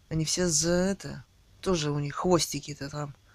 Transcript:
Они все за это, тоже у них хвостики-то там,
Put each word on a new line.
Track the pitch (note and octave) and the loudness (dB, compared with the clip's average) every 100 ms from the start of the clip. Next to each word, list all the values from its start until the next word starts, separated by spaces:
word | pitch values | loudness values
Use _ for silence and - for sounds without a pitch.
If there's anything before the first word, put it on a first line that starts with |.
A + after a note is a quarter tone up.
| - | -6
Они | D#3+ D#3 | -2 0
все | - F3+ | 2 2
за | D3+ E3 | 2 2
это, | F3 F#3 G3 C#3 C#3+ - _ - - | 2 2 -2 -8 -12 -16 _ -20 -8
тоже | - F3+ D3 | -2 0 0
у | D3 | -2
них | C#3+ - | -2 -2
хвостики-то | F3+ F3 - C#3+ - C#3+ C#3 | 4 4 4 -4 -8 -10 -8
там, | D3 D3 - - | -8 -8 -12 -20